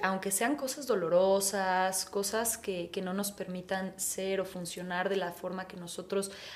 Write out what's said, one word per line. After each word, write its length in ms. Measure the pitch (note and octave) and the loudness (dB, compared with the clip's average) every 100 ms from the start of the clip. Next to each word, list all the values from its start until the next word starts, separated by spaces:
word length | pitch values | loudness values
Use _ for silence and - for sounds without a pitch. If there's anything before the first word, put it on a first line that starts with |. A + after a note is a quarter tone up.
aunque 300 | F#3 F#3+ G3 | 2 2 0
sean 240 | - A#3 D4 | 0 2 0
cosas 320 | C4 D4 B3+ | -2 -4 0
dolorosas, 1160 | G3+ E3 F3 F#3+ G3 G3 G3+ F#3+ F#3 F#3 F#3+ | 2 6 6 8 6 4 0 2 4 4 0
cosas 540 | - G3+ G3+ A3+ A#3 - | -2 -2 0 0 0 -2
que, 320 | - F3+ E3+ | -4 -4 -4
que 100 | G3 | -4
no 140 | F#3 | -2
nos 160 | F#3+ G3+ | -2 -2
permitan 640 | - F3+ F3+ F3+ F#3+ F#3+ - | -4 -6 -6 -4 -4 -4 -4
ser 440 | - - F#3+ F#3+ | -4 -2 0 0
o 40 | |
funcionar 640 | F#3 F3+ E3+ - F3+ F3+ F#3+ | 0 -4 -8 -6 -4 0 2
de 60 | |
la 160 | G3 F3 | 0 -2
forma 380 | - F3+ F#3 F#3 | -4 -6 -6 -8
que 80 | F#3 | -10
nosotros 560 | E3+ - F#3 G3 G3 - - | -10 -10 -2 -2 -2 -8 -14